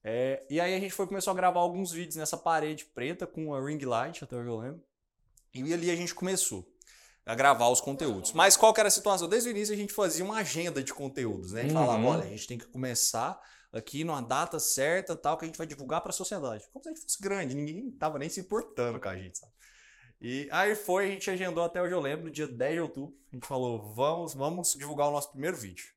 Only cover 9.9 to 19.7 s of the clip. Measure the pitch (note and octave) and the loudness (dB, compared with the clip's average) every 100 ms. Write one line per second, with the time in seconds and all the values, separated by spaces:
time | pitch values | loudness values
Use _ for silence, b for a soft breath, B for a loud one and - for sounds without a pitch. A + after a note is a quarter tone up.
9.9 | - F#3+ D#3 F#3+ A3 F#3 D#3+ F3 C#3 C3+ | 0 0 2 -2 -2 -2 -2 -2 -2 -4
10.9 | - C#3 C#3 A#2 G2 F2+ G#2+ C3+ D#3+ B2+ | -6 -6 -2 -2 -4 -6 -4 2 4 4
11.9 | A2 A#2+ - - G#2 - A#2+ - C3 B2+ | 6 4 2 -2 -10 -10 -10 -10 -6 -4
12.9 | A#2 - A2+ C3+ G3 B B B A2+ - | 0 0 0 -2 -4 B B B -10 -8
13.9 | C#3 D3+ C#3+ A#2+ C3 E3+ D#3 - - C#3+ | -6 -4 -4 0 0 0 -2 0 2 2
14.9 | F3+ F#3 D#3 C#3+ D#3 E3 - D#3+ C#3+ C3+ | 2 -2 -2 -2 -2 -4 -8 -10 -10 -4
15.9 | D#3+ - - F#3 G3+ C3+ G#2+ - C#4 D#4 | -4 -2 -6 -4 -4 -4 -6 -10 -16 -14
16.9 | D#4+ - - G3 G3 D3 C#3 D3 E3 B3+ | -12 -6 -6 -2 -2 -2 -4 -4 -6 -10
17.9 | - D#3 D3 D#3 F#3+ F3+ A3 A3+ - A#2+ | -4 -4 -2 -6 -8 -4 -4 -4 -2 -2
18.9 | A2+ G2 F#2 F#2 - - _ B | -2 -6 -8 -10 -14 -16 _ B